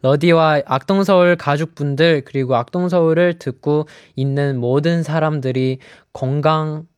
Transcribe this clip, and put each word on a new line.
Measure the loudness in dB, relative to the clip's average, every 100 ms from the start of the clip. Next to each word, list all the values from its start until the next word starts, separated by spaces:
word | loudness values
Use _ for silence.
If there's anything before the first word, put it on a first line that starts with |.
러디와 | 2 2 4 4 4 2 0
악동서울 | -4 -2 -2 2 4 4 2
가족분들, | 0 -2 -4 -6 -6 0 2 2 -2
그리고 | -6 0 -2
악동서울을 | -2 -4 -2 0 2 2 0 -2
듣고 | -8 -8 -2 -2 -2 -14 -16 -6
있는 | -2 0 -2 -2
모든 | 0 0 0 -2
사람들이 | -2 -2 -2 -2 -4 -2 -2 -4 -12 -20 _
건강 | -8 -4 0 0 0 -2 -8 -12